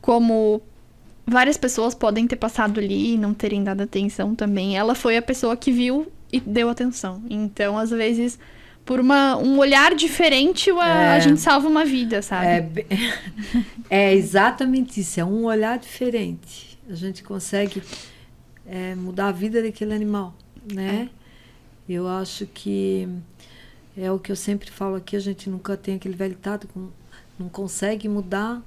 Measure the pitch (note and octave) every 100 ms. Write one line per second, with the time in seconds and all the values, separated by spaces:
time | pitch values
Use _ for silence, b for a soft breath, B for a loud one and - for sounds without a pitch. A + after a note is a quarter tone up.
0 | - A#3 A#3 A3 G#3+ G#3+ - - - -
1 | - - - B3 C4 D4 B3+ B3 A#3 B3
2 | A3 G#3 A#3 B3+ A3+ A#3+ G#3+ G#3 G3 G3
3 | A3 A#3 G#3 G#3 G#3+ G3+ G3 G3 G3+ G3
4 | G3+ - G3 A3+ G#3+ G3 F#3+ F#3+ A3+ A#3
5 | A#3+ A#3 A#3 B3+ A#3 A#3+ C#4 B3 B3 C#4
6 | D#4 - - B3 G#3 A3 A#3 A#3 B3 A#3+
7 | G3 F#3 A#3 G#3+ G#3+ G3+ G#3 G#3+ A3 A3+
8 | A3 A#3 A#3+ - B B B B - B3+
9 | B3+ C#4 C#4 B3+ B3+ C4+ C#4 C#4 D#4 D#4+
10 | D#4+ - E4 C4 D4 - - F4 E4+ D#4+
11 | - - C#4+ D3 E4 C#4+ D4+ D#4 D#4 C4
12 | A#3 G#3+ G#3 F#3+ F3+ F3 E3 D#3+ G#3+ F#3+
13 | A#3 - F#3+ F#3+ G#3 A#3+ G#3 - - G3
14 | G3 G3 G#3 F#3+ A3 B3+ C4 C4 B3+ G#3
15 | F3+ - E3+ G#3+ A3+ A3 G#3+ B3 A#3+ -
16 | B3+ A3+ F3+ E3+ - - - - B3 E3+
17 | F#3+ F#3 - G3 F3 G3+ G3+ G3 - B
18 | B B B - - - - F#3 F#3 F#3
19 | F3+ F#3 G3+ F3+ G#3+ A3+ A3+ G#3+ G#3+ G#3+
20 | G#3 G#3 F#3 E3+ - - G#3+ G3 F#3+ G#3
21 | B3 - - - - - - - - F3+
22 | F#3 F#3+ F#3+ - G3 - G3+ G3 G3 F#3+
23 | F#3 F3+ E3 - b b b b b -
24 | F#3+ F#3+ - G3 - G3+ - - G3 F#3+
25 | F#3 G#3 G3 F#3+ G3 F#3 F#3+ G3 G3 F#3+
26 | F#3+ F3+ F#3+ F#3 G3 G3+ - F#3 F#3 -
27 | b b b - F3+ F3 G3 - G3 G#3+
28 | G#3+ G#3 F3+ G3 G#3+ A#3+